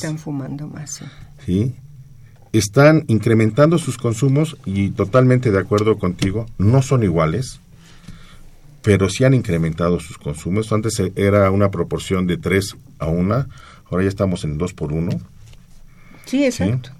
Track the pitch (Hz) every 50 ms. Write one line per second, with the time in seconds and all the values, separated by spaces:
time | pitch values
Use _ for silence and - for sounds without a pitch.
0 | - 160 156 151 - 156 147 135 131 135 139 143 151 147 - 147 151 - - -
1 | - - - - - - - - - - 90 98 117 131 - - - - - -
2 | - - - - - - - - - - - 110 101 - - 139 143 151 160 156
3 | - - 113 104 104 117 113 113 110 107 104 - 147 160 170 170 165 135 120 -
4 | - 120 110 - 139 139 131 147 160 156 - - - - 98 98 98 95 95 -
5 | 98 101 - 127 127 127 127 127 123 117 98 95 95 - 104 104 104 110 107 104
6 | - 90 90 - - 95 95 113 117 - - - 92 104 127 135 131 - 139 123
7 | 110 92 78 82 80 78 82 117 131 - - - - - - - - - - -
8 | - - - - - - - - - - - - - - - - - 107 101 92
9 | 95 92 95 - 131 131 135 123 101 - 85 82 82 80 78 85 85 85 87 78
10 | - - - - - 76 78 - - 85 92 110 110 110 110 107 107 113 - -
11 | 95 92 95 - 98 101 101 104 98 95 95 101 101 98 95 87 82 - 76 78
12 | - - 95 92 92 87 87 80 - 90 92 98 95 - - - - - - -
13 | 73 80 82 87 90 98 113 135 135 - - - - - - - - - - 90
14 | 95 98 98 - 101 95 90 - - 78 73 76 87 87 - - 80 73 78 80
15 | 82 92 - - - - - - - - - - - - - - - - - -
16 | - - - - - - - 269 285 254 247 - 185 98 120 127 - - - -